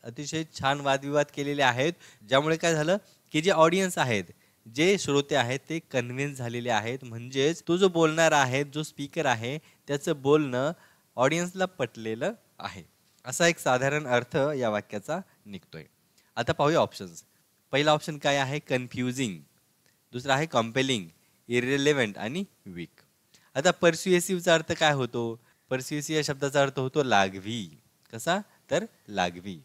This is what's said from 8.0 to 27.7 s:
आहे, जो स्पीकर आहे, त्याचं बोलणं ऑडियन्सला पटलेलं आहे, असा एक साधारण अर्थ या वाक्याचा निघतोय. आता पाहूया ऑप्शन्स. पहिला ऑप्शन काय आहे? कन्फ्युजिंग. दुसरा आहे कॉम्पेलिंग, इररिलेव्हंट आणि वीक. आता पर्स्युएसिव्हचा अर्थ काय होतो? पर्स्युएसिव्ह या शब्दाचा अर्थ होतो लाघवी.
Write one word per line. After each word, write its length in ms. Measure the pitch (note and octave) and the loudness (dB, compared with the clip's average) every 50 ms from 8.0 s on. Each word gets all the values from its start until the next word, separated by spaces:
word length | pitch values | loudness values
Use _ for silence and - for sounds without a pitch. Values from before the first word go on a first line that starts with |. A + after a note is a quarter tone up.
| E3 D#3 D#3 D#3+ E3 D#3+ D#3 D3 | 4 4 4 4 4 6 6 4
आहे, 260 | C3+ B2+ B2+ C3+ D3 | 4 4 2 -2 -2
जो 180 | C#3+ C3+ D3 | -2 -4 -8
स्पीकर 440 | D#3 - - - C#3+ C#3 - E3+ D#3 | -8 -8 -8 -10 -12 -8 -4 -2 0
आहे, 320 | C#3 B2 A2+ A2+ B2 C#3 D#3 | 0 0 0 -2 -6 -8 -8
त्याचं 640 | _ _ _ _ _ - C#3+ D3 - F3 D#3+ C#3+ | _ _ _ _ _ -6 -6 -4 -2 -4 -6 -2
बोलणं 500 | C3 C#3 D3 D#3 D3+ C3+ B2 B2 C3 D3+ E3+ _ - _ _ _ _ _ _ | 2 4 4 4 4 0 -2 -2 -2 -2 -4 _ -16 _ _ _ _ _ _
ऑडियन्सला 480 | A2+ B2 C#3 D#3 E3+ F3 F3+ F3+ F#3+ F#3 | 0 2 2 2 0 -4 -6 -4 -4 -4
पटलेलं 680 | F#3 F#3 - C3+ A2+ _ A#2 A2 A2+ A2 A2+ C#3 F#3 A#3 G#3+ _ _ _ _ | -4 -2 -6 -6 -6 _ -10 -8 -8 -6 -4 -6 -6 -6 -8 _ _ _ _
आहे, 240 | - G2+ - G2 D#2+ _ _ _ _ _ _ _ _ | -12 -12 -12 -12 -18 _ _ _ _ _ _ _ _
असा 240 | B2 B2 - F3 E3+ | -10 -2 2 2 2
एक 100 | E3 - | 2 2
साधारण 480 | - C#3+ B2+ B2+ C3 C#3 C#3+ D3+ D3+ | 0 0 2 2 2 0 0 -2 -2
अर्थ 300 | C3 B2 A#2+ A#2+ - - | 2 0 0 0 0 -2
या 340 | D#3 C3+ D3 D3+ C3+ B2 A2+ | 0 0 0 0 -2 -2 0
वाक्याचा 500 | G#2+ G#2 G2 _ - G#2 F#2+ - D3+ F#3 G3 _ _ _ _ | -2 -2 -4 _ -12 -12 -8 -6 -8 -8 -8 _ _ _ _
निघतोय. 380 | G#2 G2+ F#2 _ _ - D#2+ D2+ _ _ _ _ _ _ _ _ _ _ | -16 -16 -16 _ _ -18 -18 -18 _ _ _ _ _ _ _ _ _ _
आता 160 | A2+ A#2+ E3 | -6 -2 -2
पाहूया 260 | D#3+ - C#3+ D3 E3 D#3 | 0 0 2 2 4 4
ऑप्शन्स. 460 | A2+ G2 - - G2+ F2+ E2 D#2+ - _ _ _ _ _ _ _ _ _ | 2 2 -2 -12 -16 -16 -16 -20 -20 _ _ _ _ _ _ _ _ _
पहिला 220 | - C3+ D3 D#3 | 0 2 4 4
ऑप्शन 260 | D3+ D3+ - - D#3 C#3+ | 2 2 0 -6 -10 -2
काय 180 | - D3 C#3 | 0 0 2
आहे? 220 | C#3+ C3+ C3 C#3 D3+ | 2 0 -2 -4 -8
कन्फ्युजिंग. 800 | - - C#3 B2+ B2+ A#2 - B2+ B2+ B2+ B2 C3 C3+ A2 F#2 D#2 C#2+ _ _ _ _ _ _ _ _ _ _ _ _ _ | -4 -2 -2 -2 -2 -4 -6 -4 -4 -4 -2 -2 -4 -4 -4 -10 -16 _ _ _ _ _ _ _ _ _ _ _ _ _
दुसरा 220 | - B2 B2+ C#3 C3+ | -14 -10 -2 0 0
आहे 120 | C3+ D#3 | 0 0
कॉम्पेलिंग, 600 | D#3+ - B2 A2+ A2+ A2+ C3 C3 C3+ C3 A2 F2+ E2 _ _ _ _ _ _ _ - | 0 0 0 0 0 0 -2 0 0 0 -2 -4 -10 _ _ _ _ _ _ _ -2
इररिलेव्हंट 680 | A#2+ B2 A#2+ B2+ C#3 C#3 C#3 D3 D3+ C#3 A#2+ G#2 G2 - | -2 -2 0 0 -2 2 2 2 2 2 0 -2 -2 -6
आणि 260 | G2 A2 C3+ F3+ G3 - _ _ _ | -8 -6 -6 -6 -8 -10 _ _ _
वीक. 240 | G2+ F2+ F2 E2+ - _ _ _ _ _ _ _ _ _ _ _ _ _ | -16 -12 -12 -12 -12 _ _ _ _ _ _ _ _ _ _ _ _ _
आता 160 | C3 D3+ F3+ | 2 2 2
पर्स्युएसिव्हचा 840 | E3 - - E3+ E3 D#3+ - F#3+ F3+ F3 E3+ - F#3+ F3+ E3+ F3+ E3 | 2 4 2 2 2 2 0 2 2 2 2 0 -4 -2 2 4 4
अर्थ 180 | D#3+ D#3+ - | 4 2 -2
काय 200 | F3 D3+ E3 D3+ | -2 2 2 2
होतो? 480 | D3 C#3 B2+ A#2 - A#2+ A#2 A#2 A2+ A2+ _ _ _ _ _ _ | 2 2 -2 -2 -2 -4 -4 -4 -6 -10 _ _ _ _ _ _
पर्स्युएसिव्ह 460 | C3 B2+ C3 - D#3 D3 C#3+ - D#3 | -6 -6 -4 -6 -8 -8 -6 -2 -2
या 60 | D#3 | -2
शब्दाचा 400 | D3 D3+ C#3+ C3+ C#3+ C#3+ C3 D3 | 0 -2 -4 -4 -4 0 2 2
अर्थ 160 | C#3 C#3 C3+ C#3+ | 2 2 0 -2
होतो 240 | C3 C3 - D#3 | -4 -2 0 0
लाघवी. 760 | C#3+ B2+ G#2+ G2+ G2 F#2+ F#2 F#2+ F#2 G#2 A#2 A#2+ G2 E2 | 2 4 4 4 4 2 -2 -8 -10 -8 -8 -8 -8 -10